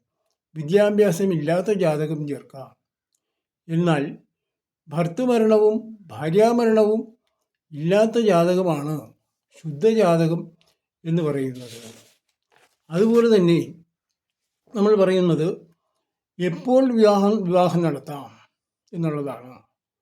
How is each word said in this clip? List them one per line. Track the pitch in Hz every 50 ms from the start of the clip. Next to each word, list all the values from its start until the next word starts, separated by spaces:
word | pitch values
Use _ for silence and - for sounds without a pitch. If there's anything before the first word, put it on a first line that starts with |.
| _ _ _ _ _ _ _ _ _ _ - 160
വിദ്യാഭ്യാസമില്ലാത്ത | 151 147 180 202 208 208 214 208 208 202 170 - 202 196 180 160 147 151 165 180 185 226 214 190 180
ജാതകം | 160 151 147 156 151 160 151 151 143
ചേർക്കാം. | 139 123 - _ - 135 131 - _ _ _ _ _ _ _ _ _ _ _ _ _ _ _ _ _ _ _ -
എന്നാൽ | 165 165 175 175 160 143 139 160 - - _ _ _ _ _ _ _ _ _ _ _ _ _ -
ഭർത്തൃമരണവും | 143 156 170 165 - - 254 247 240 233 220 220 220 214 214 214 214 220 - - - - - - 117
ഭാര്യാമരണവും | 110 143 160 165 202 220 233 240 240 240 226 220 220 214 208 214 226 - - - _ _ _ _ _ _ _ _ _ _ _ 156
ഇല്ലാത്ത | 143 151 170 190 208 220 226 226 240 233 208
ജാതകമാണ് | 185 170 170 175 180 180 190 175 156 143 143 147 156 143 127 113 _ _ _ _ _ _ _ _ _ -
ശുദ്ധജാതകം | - 160 143 139 165 220 226 220 202 175 170 165 165 160 165 170 - - _ _ _ _ _ _ _ _ _ _ - 165
എന്ന് | 165 175 165
പറയുന്നത്. | 151 143 139 135 131 127 127 123 117 113 113 117 113 113 - _ _ _ _ _ _ _ _ _ _ _ _ _ _ _ _ _ - 156
അതുപോലെ | 175 214 226 233 233 233 233 220
തന്നെ | 202 175 170 170 156 - - - - _ _ _ _ _ _ _ _ _ _ _ _ _ _ _ _ _ _ -
നമ്മൾ | 226 196 214 214 202 190
പറയുന്നത് | 185 190 185 180 175 160 147 156 175 - - - _ _ _ _ _ _ _ _ _ _ _ _ _ _ -
എപ്പോൾ | 175 180 170 175 - 254 254 262 269 254 240
വിവാഹം, | 226 214 208 202 202 196 202 214 214 190
വിവാഹം | 175 175 180 180 170 - 175 170
നടത്താം | 160 143 135 - - 147 139 131 117 - _ _ _ _ _ _ _ _ _ _ _ -
എന്നുള്ളതാണ്. | 180 165 160 151 147 143 135 123 117 123 127 127 117 _ _ _ _ _ _ _ _